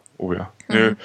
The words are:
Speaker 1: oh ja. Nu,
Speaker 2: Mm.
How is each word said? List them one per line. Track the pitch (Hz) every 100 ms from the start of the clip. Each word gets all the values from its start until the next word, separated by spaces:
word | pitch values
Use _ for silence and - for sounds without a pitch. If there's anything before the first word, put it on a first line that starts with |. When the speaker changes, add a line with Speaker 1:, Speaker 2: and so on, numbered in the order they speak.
| - -
Speaker 1:
oh | 92 87
ja. | 90 - -
Nu, | 107
Speaker 2:
Mm. | 110 107